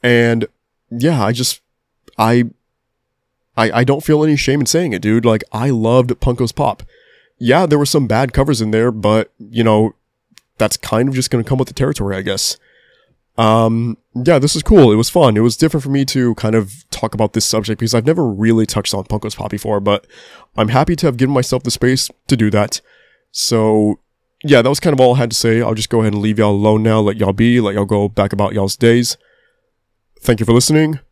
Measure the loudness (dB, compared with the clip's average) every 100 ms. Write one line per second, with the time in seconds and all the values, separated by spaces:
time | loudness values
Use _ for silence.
0 | 2 2 2 0 -4 _ _ _ _ -4
1 | 0 0 0 -2 -4 -8 _ _ _ _
2 | _ -2 2 2 0 _ _ _ _ _
3 | _ _ _ _ _ -4 -2 0 0 0
4 | 0 0 2 0 0 -2 0 -2 -2 -4
5 | 0 0 2 -2 -4 -6 -4 -2 0 0
6 | 0 -2 -4 -2 -4 -2 -4 -4 -14 _
7 | _ _ _ _ 0 2 2 0 2 0
8 | 0 -2 -2 -2 0 0 0 0 0 0
9 | 0 0 -2 _ -10 -2 2 2 0 -4
10 | _ _ _ _ _ _ -4 -4 -4 -2
11 | -2 -2 -4 -4 -2 -4 -4 -4 -4 -4
12 | -6 -6 -6 -6 -6 -8 _ _ _ _
13 | _ _ _ -2 2 4 2 0 -4 -8
14 | _ -6 2 2 2 -4 4 6 6 6
15 | 2 2 2 4 0 0 -4 -4 -4 -2
16 | -2 0 -2 -2 0 -2 -2 -10 _ -8
17 | -8 -2 -2 -2 -2 -4 -4 -4 -2 0
18 | 0 0 -2 0 0 2 0 -2 -4 -6
19 | -6 -6 -6 -10 -10 -8 -4 -4 -2 -4
20 | _ -20 -20 -20 _ -4 0 0 0 0
21 | -2 0 0 0 -2 -4 -4 -2 0 0
22 | -4 -10 _ 0 2 0 -2 -6 _ _
23 | _ _ _ -8 -4 0 2 2 2 -2
24 | _ _ _ _ 2 4 4 0 -2 2
25 | 4 2 0 -2 0 0 0 -4 -2 0
26 | 0 -2 -2 0 0 2 2 2 2 2
27 | 0 0 -2 2 2 2 0 -2 -2 0
28 | -2 -2 -2 0 -2 -2 -4 2 4 4
29 | 2 -6 _ _ _ _ _ _ _ _
30 | _ _ -2 0 4 2 4 2 2 -2
31 | _